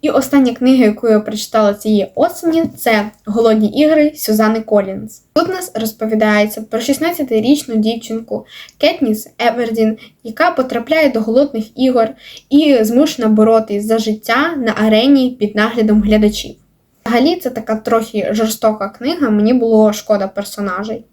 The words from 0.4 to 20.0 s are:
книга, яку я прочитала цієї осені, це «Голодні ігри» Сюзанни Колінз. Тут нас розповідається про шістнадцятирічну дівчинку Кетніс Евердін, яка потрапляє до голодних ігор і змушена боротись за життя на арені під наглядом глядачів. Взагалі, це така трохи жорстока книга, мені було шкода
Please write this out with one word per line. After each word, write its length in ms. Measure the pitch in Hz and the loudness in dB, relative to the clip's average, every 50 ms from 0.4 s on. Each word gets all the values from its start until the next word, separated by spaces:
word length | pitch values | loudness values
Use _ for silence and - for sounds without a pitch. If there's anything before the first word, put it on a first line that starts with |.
| 269 247 233 | 2 2 0
книга, 300 | - 254 254 262 262 247 | 0 2 2 4 4 4
яку 240 | 208 208 214 - 233 | 2 2 0 0 2
я 120 | 220 214 | 2 2
прочитала 540 | 214 214 220 208 - - - 220 214 202 202 | 0 -2 -8 -8 -10 -4 0 2 2 2 0
цієї 380 | 208 - 214 214 208 190 - _ | -2 -2 0 0 0 0 -2 _
осені, 500 | - 294 349 - - - 339 320 330 330 - - | -2 -2 -2 -2 -2 -4 0 0 0 -2 -2 -6
це 340 | - - 240 226 208 202 214 - _ _ | -4 -2 0 0 0 -2 -4 -10 _ _
«Голодні 560 | - 202 233 226 226 220 220 214 202 - 262 294 | -6 -2 0 2 2 4 2 2 0 2 2 2
ігри» 300 | 302 320 302 302 294 302 | 4 4 4 2 0 0
Сюзанни 440 | - - - 214 214 220 214 220 220 | -4 -4 -2 0 0 2 0 0 -2
Колінз. 640 | 220 - 214 208 196 190 190 196 214 214 - - _ _ _ | -4 0 0 0 0 -2 -8 -10 -12 -14 -16 -20 _ _ _
Тут 160 | 302 339 359 | -2 -2 0
нас 240 | 370 370 359 - _ | -4 -6 -8 -8 _
розповідається 880 | - 226 220 - _ 220 220 220 214 220 214 208 208 208 214 - - 220 | -6 -6 -6 -6 _ -6 -2 0 0 2 2 2 2 0 0 -2 -8 -12
про 180 | - - 226 | -6 -6 -6
шістнадцятирічну 960 | 226 - 277 - 311 339 349 - 294 254 233 220 214 247 294 294 - - 233 | -2 -2 -2 -2 -2 -4 -2 -4 -4 -2 -2 -2 2 2 2 2 0 -4 -2
дівчинку 680 | 220 214 220 233 233 - - 226 226 226 - 214 214 - _ - - - - _ _ | 0 0 0 -2 -4 -6 -8 -10 -10 -8 -8 -10 -10 -10 _ -20 -20 -20 -20 _ _
Кетніс 500 | - 294 339 349 285 226 214 214 - - _ _ | 0 0 0 0 -2 -2 -2 -4 -6 -14 _ _
Евердін, 580 | 233 240 226 240 240 226 220 226 220 220 214 - - - _ _ _ | -2 -2 0 -2 -4 -4 0 0 0 0 0 -4 -10 -20 _ _ _
яка 260 | 226 220 - 311 359 | -16 -4 -2 -2 0
потрапляє 600 | 339 - 254 262 - 240 226 - 311 320 311 277 | 0 0 -4 -2 -4 -6 -4 -2 0 2 2 2
до 100 | 240 226 | 0 0
голодних 580 | 214 214 220 247 294 285 - 226 220 - _ - | -2 0 2 2 2 2 -2 -6 -8 -8 _ -2
ігор 300 | 254 262 247 240 226 220 - _ - - - - _ _ | 0 0 2 2 0 0 -2 _ -20 -20 -20 -20 _ _
і 340 | 269 285 311 302 277 240 220 | 2 4 4 4 4 4 2
змушена 440 | 214 240 247 302 302 - - 233 220 | 2 2 2 2 2 0 -2 0 2
боротись 580 | 220 208 214 220 226 226 220 220 208 202 208 | 4 4 4 4 4 2 2 0 -6 -6 -2
за 120 | 214 220 226 | -2 -2 -2
життя 580 | 220 226 214 214 _ - 233 247 294 330 339 | 0 -2 -4 -6 _ -2 -2 0 0 -2 -2
на 180 | 294 247 226 202 - 214 | -4 -4 -4 -2 0 0
арені 440 | 220 220 214 233 269 285 277 254 254 | 2 2 2 4 4 4 4 4 0
під 260 | 254 - 214 202 208 | -2 -2 -4 -4 0
наглядом 460 | 208 214 233 233 240 214 214 214 214 208 | 0 -2 -2 0 0 0 2 2 2 2
глядачів. 520 | 208 214 214 214 208 214 - - - - _ _ _ _ _ _ _ _ _ _ | 2 2 4 2 2 0 -2 -10 -12 -14 _ _ _ _ _ _ _ _ _ _
Взагалі, 300 | 214 233 240 254 311 339 | -2 0 2 2 2 0
це 140 | 349 - 254 | 0 -4 -8
така 260 | 254 226 214 - 220 | -8 -8 -6 -6 -6
трохи 520 | 220 214 - 226 226 220 220 - 214 185 - | -6 -2 0 0 0 0 -2 -6 -4 -4 -2
жорстока 580 | 208 214 220 220 220 - - 226 214 214 196 202 | -2 -2 -2 -2 -4 0 0 -2 0 0 -6 -10
книга, 420 | - - 240 269 339 349 294 240 | -8 -6 -4 -4 -2 -2 0 0
мені 240 | 214 208 208 220 254 | 2 2 2 2 2
було 380 | 254 233 226 226 220 214 214 208 | 2 2 2 4 4 4 4 2
шкода 360 | 214 | -2